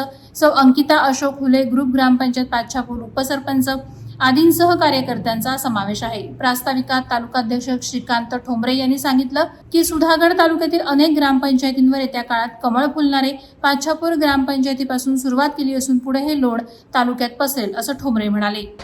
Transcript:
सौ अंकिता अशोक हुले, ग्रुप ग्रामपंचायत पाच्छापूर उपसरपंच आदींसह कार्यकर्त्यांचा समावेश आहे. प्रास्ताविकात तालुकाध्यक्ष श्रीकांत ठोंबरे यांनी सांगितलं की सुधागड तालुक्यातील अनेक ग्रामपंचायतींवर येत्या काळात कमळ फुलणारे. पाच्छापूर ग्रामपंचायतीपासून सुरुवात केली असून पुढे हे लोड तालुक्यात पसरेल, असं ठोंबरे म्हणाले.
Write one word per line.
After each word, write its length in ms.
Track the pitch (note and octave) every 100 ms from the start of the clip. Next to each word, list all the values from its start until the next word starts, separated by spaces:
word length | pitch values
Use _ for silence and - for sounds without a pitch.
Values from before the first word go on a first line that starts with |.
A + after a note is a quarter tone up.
| C4+ - -
सौ 160 | - D4+
अंकिता 480 | C4+ C4 C4+ C#4 D4+
अशोक 420 | C4+ B3+ C#4 C#4
हुले, 220 | C4+ C4
ग्रुप 280 | B3 B3 C4
ग्रामपंचायत 520 | C4 B3+ B3 B3+ B3+ B3+
पाच्छापूर 520 | A#3+ A#3 C4 B3 A#3
उपसरपंच 680 | A3+ C4+ C4+ C#4 C#4 C4+ C4+ C4+ - - - -
आदींसह 540 | C4 C4 E4 D#4+ F4
कार्यकर्त्यांचा 840 | E4+ D4+ C4 B3+ A3 A3+ A3+ C4 C4+
समावेश 460 | B3 G#3 G3 G#3
आहे. 200 | A3+ G#3+ -
प्रास्ताविकात 760 | - B3+ B3 C#4 B3+ B3+ C4 C4
तालुकाध्यक्ष 580 | A#3+ A#3 B3+ A3+ B3 B3+ B3
श्रीकांत 520 | - B3 - A#3 A3+
ठोंबरे 400 | B3 B3+ A3+ A#3+
यांनी 240 | C4 C4 C#4
सांगितलं 460 | C#4+ C4 B3+ C#4+ E4 - -
की 120 | E4
सुधागड 540 | E4 D#4+ E4 D#4+ E4+ F4+
तालुक्यातील 420 | E4 E4 D#4+ E4+
अनेक 360 | C#4+ C#4+ D#4+ D4
ग्रामपंचायतींवर 840 | C#4 C4 C#4 B3+ C4+ C4 C4 C4+
येत्या 220 | B3+ B3
काळात 260 | A#3+ A#3 A#3 -
कमळ 240 | B3 A#3+ C#4+
फुलणारे. 380 | D4+ C#4+ C#4 C4+ C#4+ - -
पाच्छापूर 500 | C#4+ C#4 D#4 D#4 E4
ग्रामपंचायतीपासून 1040 | D#4+ D4 C#4 C4+ C4+ C4+ C4 C4+ B3+ C4+ C4
सुरुवात 320 | C4 B3 C#4+
केली 260 | D4 C4+
असून 240 | C4 C4 B3
पुढे 220 | C4 C4+
हे 200 | D4 C#4+
लोड 200 | B3 A3+ - - -
तालुक्यात 360 | B3+ B3 A#3+ A#3+
पसरेल, 440 | - C#4 C4+ G3+
असं 180 | A#3 C#4+
ठोंबरे 360 | C4+ C4 A3 G#3
म्हणाले. 480 | G#3 G#3 G#3+ G#3 -